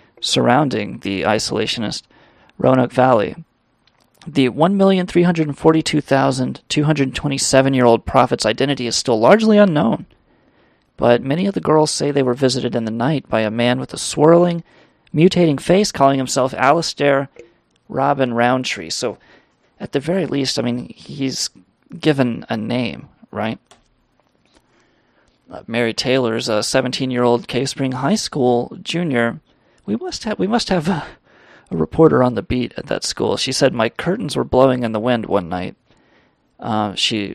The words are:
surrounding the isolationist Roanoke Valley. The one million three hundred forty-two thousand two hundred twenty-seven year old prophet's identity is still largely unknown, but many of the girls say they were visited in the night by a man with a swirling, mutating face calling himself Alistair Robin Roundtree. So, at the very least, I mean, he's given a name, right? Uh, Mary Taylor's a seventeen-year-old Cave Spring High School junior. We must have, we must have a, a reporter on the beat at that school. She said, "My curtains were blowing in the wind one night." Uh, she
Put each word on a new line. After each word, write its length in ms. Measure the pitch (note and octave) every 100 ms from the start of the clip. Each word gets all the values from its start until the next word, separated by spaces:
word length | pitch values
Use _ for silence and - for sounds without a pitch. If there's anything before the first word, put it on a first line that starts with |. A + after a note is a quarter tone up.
| _ _
surrounding 800 | - C3 A#2+ C3 D3 A2 G#2 -
the 220 | G2 F#2+
isolationist 800 | F2+ G#2+ - G#2+ G#2+ A#2 G#2+ - - _ _ _ _ -
Roanoke 340 | C3 C3 B2
Valley. 440 | - C3 A2+ G2+ C3 - _ _ _ _ _ _ _ D#3+
The 240 | C#3 B2+
one 280 | A2 E3+ G3
million 300 | G3 F#3+ F3+
three 160 | F3
hundred 320 | F3 E3 D3+ C#3
forty-two 440 | D#3+ D#3+ - D3+
thousand 600 | - C3+ C3+ C3 B2+ B2 -
two 140 | D3+
hundred 300 | D3 D3 C3 -
twenty-seven 580 | D3 C3+ - C3+ C3+
year 120 | C3 A#2+
old 200 | A2+ -
prophet's 400 | C3 A#2+ A#2 G#2+
identity 420 | G#2+ C3+ C3+ A#2
is 80 | -
still 240 | - A2+
largely 380 | A#2 G#3+ A3 G#3
unknown, 480 | G3+ D3 A2+ - - _ _ _ _ _ _ _ _ -
but 240 | A#2 A#2+
many 240 | C3+ D#3+ G3
of 80 |
the 80 | F#3
girls 300 | D3+ D#3 D#3
say 200 | - D3
they 120 | C#3+
were 100 | B2+
visited 420 | B2 C3 A#2+ B2 A#2
in 100 | A2+
the 60 |
night 360 | A2+ B2+ - -
by 140 | A2+
a 100 | G#2+
man 280 | A2+ A#2+ B2+
with 140 | B2+
a 40 | -
swirling, 680 | - - D3+ E3+ F3 E3+ - _ _ _ _
mutating 460 | D3+ F3+ F3 E3 C3+
face 320 | - F#3 G3+
calling 260 | - C#3 C3+
himself 360 | B2+ C#3 C3
Alistair 760 | F#2 B2+ E3 - - C#3+ C#3 C3+ - - _ _ _ -
Robin 440 | C3 C#3+ C#3 B2+
Roundtree. 560 | A#2 A#2+ C3 B2+ G2+ E2
So, 280 | - A#2+ F#2 _ _ _ _ _ -
at 140 | G#3
the 60 | C#3+
very 260 | D3 F#3+ D3+
least, 340 | C#3 C3+ -
I 20 |
mean, 260 | A#2+ A#2+ B2 -
he's 540 | - C#3+ C3 - - _ _ _ - E3
given 480 | D#3+ C3+ B2 A2+ -
a 60 | A2+
name, 540 | A2 B2 A2+ C2 - _ -
right? 280 | G#2 A2+ - _ _ _ _ _ _ _ _ _ _ _ _ _ _ _ _ _ _ -
Uh, 120 | E2+ -
Mary 260 | A2+ A#2
Taylor's 540 | - - C3 A#2 A2+ B2
a 160 | G#2+
seventeen-year-old 840 | - C3 B2 - C3 B2 B2 A#2+ -
Cave 180 | B2 C3+
Spring 220 | - C3
High 240 | B2+ C#3+ G#3+
School 600 | - D3+ B2 A#2+ - -
junior. 600 | - E3 E3+ A#2+ A#2 D#3+ _ _ _ _ -
We 120 | A3
must 260 | F#4 -
have, 160 | A3 G3+
we 80 | F#3+
must 220 | A#3 -
have 180 | F#3 D3+
a, 180 | E3 - - _ _ _ - -
a 80 | E3
reporter 460 | D#3+ - D#3+ B2+
on 100 | B2+
the 80 | G#2+
beat 320 | F2+ B2 A#2+ -
at 100 | -
that 160 | -
school. 340 | - - G#2+ G2+
She 140 | C3
said, 220 | B2+ C#3
"My 160 | A#2 A2+
curtains 460 | - E3+ A3 D#3+ C3
were 100 | A#2+
blowing 360 | B2+ C3+ B2+
in 120 | A#2
the 60 | A2
wind 280 | A#2+ A#2 -
one 220 | G2+ E2+
night." 260 | F2+ F2+ - _ _ _ _ _ _ _ -
Uh, 360 | - G#2+ G#2+ -
she 380 | - A2+ G2+